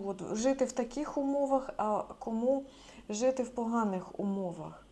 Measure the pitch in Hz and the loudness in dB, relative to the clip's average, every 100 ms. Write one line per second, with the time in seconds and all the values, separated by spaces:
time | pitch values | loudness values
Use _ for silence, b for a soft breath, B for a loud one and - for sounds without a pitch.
0 | 196 196 175 214 247 269 254 - 240 285 | -2 -4 -4 0 2 4 2 0 -2 -2
1 | 302 - 277 277 277 269 269 - 214 208 | -4 0 0 2 4 2 0 -2 0 0
2 | - - - 226 240 269 277 B B B | -2 -8 -4 0 4 2 0 B B B
3 | - 214 262 262 233 - 233 233 214 185 | -8 0 2 2 0 -2 0 2 2 0
4 | 175 - 202 196 185 160 156 160 - | -4 -4 -2 0 -2 -6 -10 -12 -20